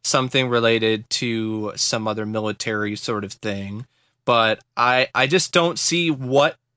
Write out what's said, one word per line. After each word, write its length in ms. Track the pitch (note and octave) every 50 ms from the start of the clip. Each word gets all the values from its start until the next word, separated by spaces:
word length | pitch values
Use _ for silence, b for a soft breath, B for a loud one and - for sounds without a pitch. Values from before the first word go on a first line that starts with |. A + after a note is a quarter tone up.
something 460 | - - - C3 C3 B2+ - C3+ C3 B2
related 600 | A#2+ A#2 A#2 A2+ A#2 A2+ A2 A2 A2 A2 A2+ -
to 640 | - - B2+ A#2+ A2+ A2+ A2 A2 A2 G#2+ G#2+ G#2 -
some 320 | - - - B2+ A2+ A2 A2
other 160 | G#2+ A2 G#2+
military 680 | G#2+ A2 A2 G#2+ G#2+ G#2 - - A#2 A2 G#2+ G#2+ G#2 G#2
sort 280 | - - - A2+ G#2 G2+
of 80 | G2
thing, 540 | - - - A2 G2 G2 G2 G2 G2+ A2 B2+ _ _ _ _ _ _ _ -
but 360 | C3 A#2+ A2+ A2+ A2 A2 - _ _ -
I, 320 | A#2 A#2 B2 B2+ B2+ C3 - -
I 120 | B2 C3
just 260 | C#3 F3 F#3 - -
don't 260 | - F3+ E3+ E3+ - -
see 320 | - - E3+ F3 E3+ E3
what 460 | D3 C3 C3 B2+ C3 C#3 C#3+ E3 - _ _ _ _